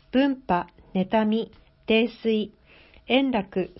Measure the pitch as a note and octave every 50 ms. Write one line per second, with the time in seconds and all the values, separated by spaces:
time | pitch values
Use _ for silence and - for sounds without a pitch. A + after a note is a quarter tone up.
0 | _ _ - B3 C#4 C#4+ C4+ C4 - - F3+ F3 F3+ - _ _ - - - F#3+
1 | F#3 F#3+ - A3 A3 G#3+ G#3+ A3+ A3 - - - _ _ _ _ _ - G#3+ A3
2 | A3+ A#3 - - - A3+ A3 G#3+ G#3 G#3 _ _ _ _ - - - _ _ -
3 | _ - A#3+ C4 C#4 C4+ A#3+ A3 F#3+ F#3+ - F#3+ F3 - -